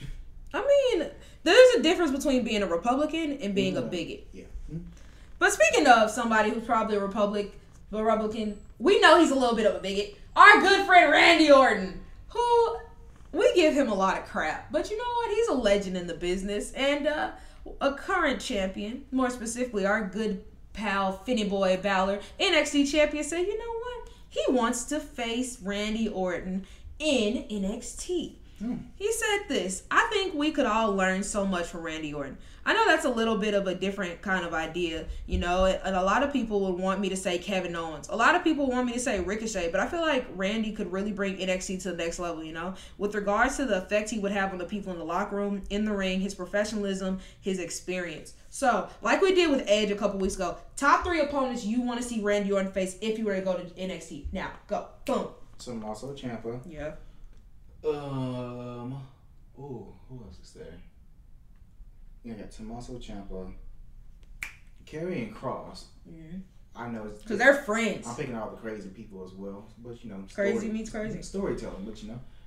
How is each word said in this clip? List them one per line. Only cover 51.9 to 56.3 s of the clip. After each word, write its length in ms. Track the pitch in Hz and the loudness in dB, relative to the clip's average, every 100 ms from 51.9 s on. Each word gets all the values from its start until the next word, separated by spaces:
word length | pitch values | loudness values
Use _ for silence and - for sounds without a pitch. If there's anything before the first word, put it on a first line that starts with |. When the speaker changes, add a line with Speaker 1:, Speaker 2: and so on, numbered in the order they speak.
| 247 | -4
Speaker 2:
see 180 | - 220 | -4 -2
Randy 300 | 202 208 196 | 0 0 2
Orton 200 | 196 190 | 0 0
face 240 | 196 185 - | -2 -4 -4
if 160 | 220 220 | -4 -2
you 80 | 214 | -2
were 80 | 190 | -2
to 40 | |
go 140 | 185 175 | -2 -2
to 200 | 175 - | -4 -8
N 140 | 185 | -8
X 160 | 165 - | -8 -12
T. 180 | 147 - | -12 -8
Now, 200 | 185 - - - | -6 -8 -10 -8
go. 180 | - - - - | -6 -6 -10 -4
Boom. 240 | 220 - - - - | -2 -4 -10 -18 -16
Speaker 1:
Tommaso 560 | 123 113 107 110 131 | -10 -8 -8 -8 -10
Ciampa. 460 | 139 127 | -10 -10